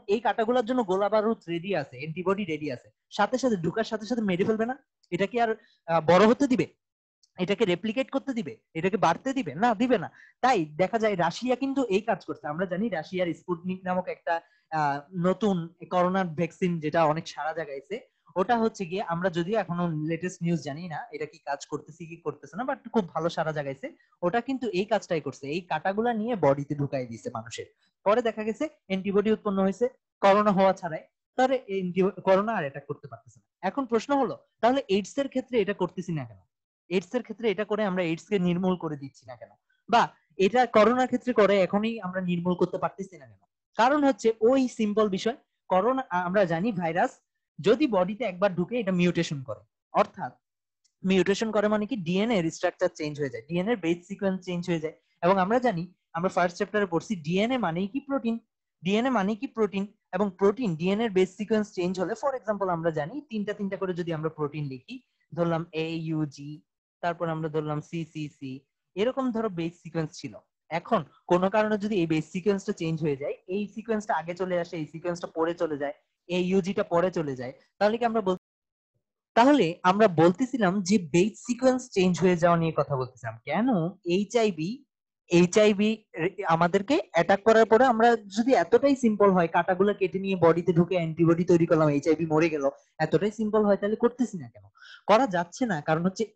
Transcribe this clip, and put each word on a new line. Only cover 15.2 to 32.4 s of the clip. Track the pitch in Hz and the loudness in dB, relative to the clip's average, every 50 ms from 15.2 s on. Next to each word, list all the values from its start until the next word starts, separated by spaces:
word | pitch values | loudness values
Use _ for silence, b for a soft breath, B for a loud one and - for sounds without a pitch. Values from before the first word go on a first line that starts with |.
| 170 185 185 185 220 208 196 175 165 170 - _ - - | 0 0 0 0 0 0 0 -2 -4 -8 -12 _ -12 -4
করোনার | 180 180 180 180 185 190 190 | 0 0 0 2 0 0 -2
vaccine | 175 156 139 175 160 - - 190 180 175 170 | -2 -4 -4 -4 -4 -4 -4 -2 -2 -2 -2
যেটা | 147 151 143 170 165 | -4 -2 2 2 2
অনেক | 151 151 165 165 - | 2 2 0 -4 -8
সাড়া | - - 147 156 160 | -10 -8 -8 -6 -6
জাগাইছে, | 165 160 143 139 139 - _ 190 254 - _ _ _ _ _ _ | -6 -8 -10 -10 -12 -10 _ -12 -12 -12 _ _ _ _ _ _
ওটা | 175 190 - 240 233 | -4 0 0 2 2
হচ্ছে | 220 226 220 - 196 | 2 0 -2 -4 -6
গিয়ে, | 160 170 196 | -6 -6 -6
আমরা | 214 170 170 170 180 190 | -6 -4 -4 -4 -2 -2
যদিও | 165 170 170 170 220 220 | -2 -2 -2 -2 -2 -2
এখনো | 190 170 170 175 175 175 160 151 151 156 | -2 -2 -4 -4 -2 -2 -2 -4 -4 -4
latest | 165 160 180 185 180 - 170 | -6 -6 -6 -8 -8 -6 -4
news | 170 170 160 131 | -2 -2 -2 -4
জানি | 147 135 156 180 180 | -8 -10 -10 -10 -12
না | 151 151 - - | -12 -12 -12 -12
এটা | 156 147 156 | -10 -10 -10
কি | 147 - 160 | -12 -12 -14
কাজ | _ 147 143 143 - | _ -8 -8 -8 -8
করতেছে | - 151 147 - - 151 - 175 | -10 -10 -10 -10 -14 -18 -18 -18
কি | 160 170 170 | -18 -18 -12
করতেছে | - 156 143 - - 139 - 185 | -10 -10 -10 -10 -16 -14 -10 -8
না, | 254 | -6
but | 277 269 - - 226 | -6 -6 -8 -10 -4
খুব | - 233 196 160 - | -2 -2 -2 -2 -4
ভালো | 160 156 170 | -4 -4 -2
সাড়া | - - 160 156 | -2 -2 -4 -4
জাগাইছে। | 151 151 143 139 139 - - 294 339 b b b b b | -4 -4 -6 -6 -8 -8 -12 -14 -14 b b b b b
ওটা | - 175 175 240 | -4 -2 -2 -2
কিন্তু | 233 - 269 247 - 226 | -2 -4 -6 -6 -6 -4
এই | 180 175 208 | -2 -2 0
কাজটাই | 208 220 202 - - 180 160 | 0 0 -2 0 -2 -4 -4
করছে, | 139 139 123 - - 135 | -4 -6 -10 -10 -8 -8
এই | 147 185 | -6 -6
কাঁটাগুলা | 185 - - 156 - 190 196 208 226 240 240 | -6 -6 -6 -4 -2 -2 -2 0 -2 -2 -2
নিয়ে | 220 208 233 254 | -2 -4 -4 -2
বডিতে | 196 156 139 139 143 139 - 151 | 2 2 2 2 2 -2 -4 -4
ঢুকাই | 143 143 139 - 135 127 | -4 -4 -4 -4 -6 -6
দিছে | 117 117 110 - 120 120 | -8 -10 -12 -12 -10 -10
মানুষের। | 113 113 117 - - 101 - _ _ _ _ _ _ _ | -10 -10 -10 -12 -14 -14 -16 _ _ _ _ _ _ _
পরে | 190 214 240 | 2 2 2
দেখা | 233 226 220 220 214 | 2 -2 -4 -4 -6
গেছে | 214 214 - 302 311 - _ _ - | -6 -6 -4 -6 -8 -8 _ _ -6
antibody | 190 190 180 202 185 202 202 220 | -6 -4 -4 0 0 0 2 2
উৎপন্ন | 220 208 - 214 196 190 | 0 0 -2 -2 -2 0
হয়েছে | 190 196 190 - 240 254 - _ _ _ _ _ | 0 0 0 -2 -2 -4 -4 _ _ _ _ _
করোনা | - 196 196 208 208 208 | 4 6 6 6 4 4
হওয়া | 196 185 190 190 185 | 4 4 4 4 4
ছাড়াই, | 185 - 170 156 180 - _ _ _ _ _ _ | 2 -4 -8 -8 -10 -12 _ _ _ _ _ _
তাহলে | - 254 262 269 247 - - | 0 2 2 2 -2 -4 -6
এই | 196 196 | -6 -4
অ্যান্টি-, | 185 180 170 185 185 196 190 185 | -4 -2 0 2 2 2 0 0
করোনা | 180 190 190 190 | 2 2 4 4